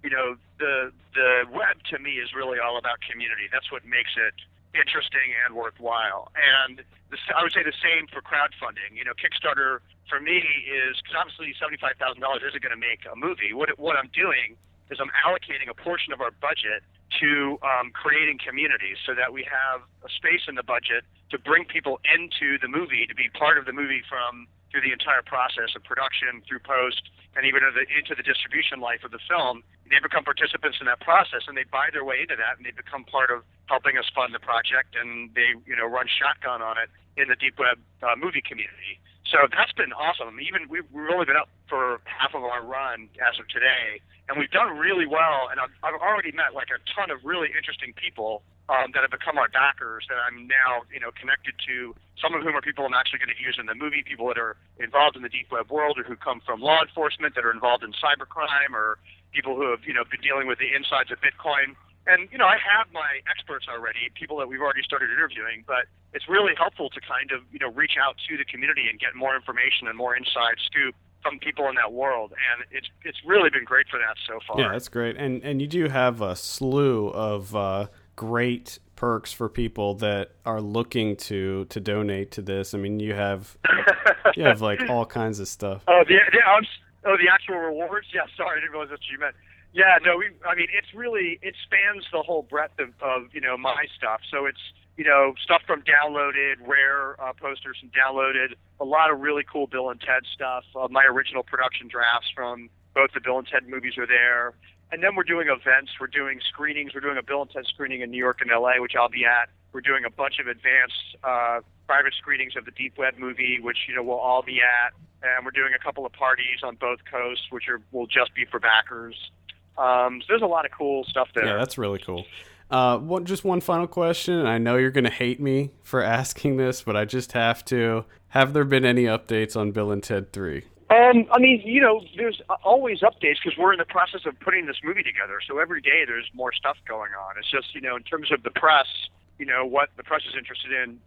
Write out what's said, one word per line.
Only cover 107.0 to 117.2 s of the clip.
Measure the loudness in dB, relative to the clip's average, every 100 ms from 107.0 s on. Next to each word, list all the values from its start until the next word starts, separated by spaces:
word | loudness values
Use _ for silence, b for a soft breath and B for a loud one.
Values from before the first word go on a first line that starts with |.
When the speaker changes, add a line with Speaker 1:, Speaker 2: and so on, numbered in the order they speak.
Speaker 1:
doing | -4 -4
a |
Bill | -2 -4
and | -4
Ted | -8 -8
screening | -6 -6 -6
in | -6
New | -2
York | 0 0
and | 2
L | 4 6
A, | 4
which | 2 2
I'll | 2
be | 4 4
at. | 4 2 _ _
We're | -4
doing | 0 0 0
a |
bunch | -4 -4 -2
of | -6
advanced, | -2 2 4 4 -2 -12 -8
uh, | -2 0 0 -2 -4 _ 2
private | 2 2
screenings | -2 -4 -4 -4 -8
of | -10
the |
Deep | -10 -10 -4
Web | -4 -2
movie, | -6 -4 -2 -2
which, | -4 -6 -4
you | -4
know, |
we'll | -4 -2
all | 0 0
be | 0 2
at. | 4 4 2 -4 -20 _
And | -2 -2
we're | -2
doing | 0 0 0
a |
couple | -4 -8 -8
of |
parties | -2 0 2 0 -4
on | -8 -4
both | -4 -4 -6
coasts, | -6